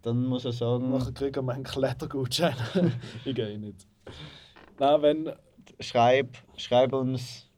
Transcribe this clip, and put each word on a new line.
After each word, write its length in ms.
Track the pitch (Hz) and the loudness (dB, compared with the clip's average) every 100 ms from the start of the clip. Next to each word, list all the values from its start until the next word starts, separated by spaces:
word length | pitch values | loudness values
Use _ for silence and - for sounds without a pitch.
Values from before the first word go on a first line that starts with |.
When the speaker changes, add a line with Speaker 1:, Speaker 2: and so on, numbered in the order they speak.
Speaker 1:
Dann 220 | 117 120 127 | 0 0 0
muss 180 | 127 | -2
er 80 | 123 | -4
sagen, 380 | 117 117 123 127 | -2 0 0 0
Speaker 2:
nachher 220 | 131 120 | -2 -2
kriegt 240 | - 139 143 | -4 -4 -2
er 60 | |
meinen 220 | 127 127 | -4 -6
Klettergutschein. 880 | 131 139 131 127 156 185 127 - 165 - 117 | -6 -2 -2 -2 -6 -6 -4 0 0 -2 -4
<laughs> 500 | 190 170 120 - 117 | 0 0 0 -10 -10
Ich 100 | - | -6
geh 200 | 117 107 | -4 -4
eh 40 | 107 | -8
nicht. 280 | 107 92 - _ - - 151 - - - - - | -12 -14 -20 _ -20 -18 -18 -20 -20 -20 -20 0
Na, 220 | 139 151 | 4 6
wenn 280 | 147 156 160 - _ _ - - | 4 2 -4 -10 _ _ -20 -14
Speaker 1:
schreib, 560 | - 120 120 131 135 - _ - | -2 4 6 6 2 -8 _ -16
schreib 360 | - 120 131 | 2 4 4
uns 580 | 135 127 127 123 - _ | 2 0 -2 -6 -14 _